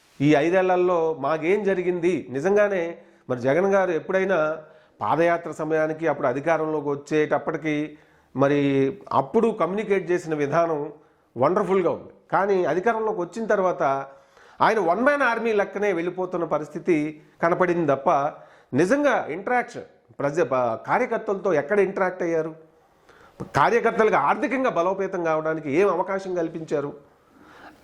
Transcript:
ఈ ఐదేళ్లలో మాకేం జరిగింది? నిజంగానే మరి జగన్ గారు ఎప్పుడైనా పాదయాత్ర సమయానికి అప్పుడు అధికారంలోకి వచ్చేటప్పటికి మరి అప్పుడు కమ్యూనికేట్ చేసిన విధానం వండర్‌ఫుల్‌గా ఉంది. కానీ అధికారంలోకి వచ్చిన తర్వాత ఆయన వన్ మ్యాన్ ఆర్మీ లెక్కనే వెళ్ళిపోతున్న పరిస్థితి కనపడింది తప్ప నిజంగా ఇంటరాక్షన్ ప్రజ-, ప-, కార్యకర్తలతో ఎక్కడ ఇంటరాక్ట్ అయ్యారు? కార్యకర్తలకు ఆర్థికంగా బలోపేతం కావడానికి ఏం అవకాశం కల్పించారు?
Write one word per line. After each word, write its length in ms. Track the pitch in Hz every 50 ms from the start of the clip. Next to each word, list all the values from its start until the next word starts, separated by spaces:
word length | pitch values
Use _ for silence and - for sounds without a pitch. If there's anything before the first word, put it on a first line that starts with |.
| _ _ _ _
ఈ 140 | 139 147 151
ఐదేళ్లలో 800 | 139 147 170 180 190 185 185 185 180 180 185 180 170 160 160 156 139
మాకేం 420 | 131 139 156 160 151 165 196 208
జరిగింది? 640 | 208 196 196 180 180 175 180 175 165 175 185 143 - -
నిజంగానే 680 | 123 135 147 196 202 208 208 202 196 185 165 170 165 - - - _ _ _ -
మరి 100 | 127 123
జగన్ 260 | 117 131 139 165 185
గారు 240 | 196 196 196 190 180
ఎప్పుడైనా 680 | 175 151 143 - 185 190 190 196 190 165 156 156 160 160 - - - - _ _ _ _
పాదయాత్ర 520 | - 104 127 147 170 170 170 165 170 165
సమయానికి 540 | 151 - 160 156 160 156 156 156 156 156 165
అప్పుడు 200 | 156 143 135 143
అధికారంలోకి 600 | 131 123 143 139 160 165 156 156 156 156 151 139 143
వచ్చేటప్పటికి 1120 | 143 139 143 - 156 156 151 147 151 139 - - 156 156 151 156 151 147 151 151 147 - - _ _ _ _ _ _
మరి 560 | 131 139 139 143 143 143 143 139 135 135 135 - - - -
అప్పుడు 360 | - 170 160 - - 226 226 233
కమ్యూనికేట్ 640 | 202 - 165 165 190 208 220 185 196 190 175 160
చేసిన 240 | 175 170 - 165 160
విధానం 580 | 147 143 135 139 165 170 165 160 147 147 156 - - _ _ _ _ _ _ _
వండర్‌ఫుల్‌గా 540 | 120 127 151 185 208 202 170 190 196 180 160
ఉంది. 200 | 123 101 - - - - _ _
కానీ 320 | - 165 190 202 196 185 180
అధికారంలోకి 560 | - 151 180 180 233 226 220 220 214 190 170
వచ్చిన 260 | 175 170 - 226 226
తర్వాత 600 | 208 220 196 185 180 175 180 165 139 135 135 135 - - - _ _ _ - - - - _
ఆయన 200 | - 180 220 226
వన్ 200 | 185 165 175 202
మ్యాన్ 220 | 247 285 294 285
ఆర్మీ 300 | 269 240 233 220 214 233
లెక్కనే 400 | 220 202 196 190 - 202 208 208
వెళ్ళిపోతున్న 520 | 190 170 170 180 170 180 185 180 - 170 170
పరిస్థితి 800 | 160 165 147 151 147 - 170 165 - 175 151 147 156 151 - - _ _ _
కనపడింది 500 | - 170 175 175 185 175 175 170 170 143
తప్ప 180 | 135 135 - 185 165 143 139 151 156 - - - - - _ _ -
నిజంగా 520 | 127 175 185 262 277 294 285 233 185 - 117
ఇంటరాక్షన్ 520 | 147 180 196 240 247 247 233 - - 135 - - _ _ _ _ - -
ప్రజ-, 240 | 135 143 151 170
ప-, 320 | 165 127 135 127 123 117 113 113 -
కార్యకర్తలతో 640 | - 151 208 247 - 226 208 220 - 202 190 - 202
ఎక్కడ 280 | 175 143 185 - 208 208
ఇంటరాక్ట్ 420 | 196 185 190 196 196 180 180 -
అయ్యారు? 320 | 185 170 165 160 156 160 160 - - _ _ _ _ _ _ _ _ _ - - - - _ _ - - -
కార్యకర్తలకు 600 | 143 143 175 214 233 196 226 185 180 220 214 190
ఆర్థికంగా 540 | 151 139 147 202 214 247 254 240 254 262 247
బలోపేతం 540 | 185 170 170 185 196 190 196 185 - 180 170
కావడానికి 480 | 160 160 156 156 160 160 160 151 147
ఏం 160 | 131 165 202 202
అవకాశం 460 | 175 170 185 185 196 196 196 185 180
కల్పించారు? 580 | 175 165 160 160 165 160 156 165 147 139 143 139 - - _ _ _ _ _ _ - - - - - - - - -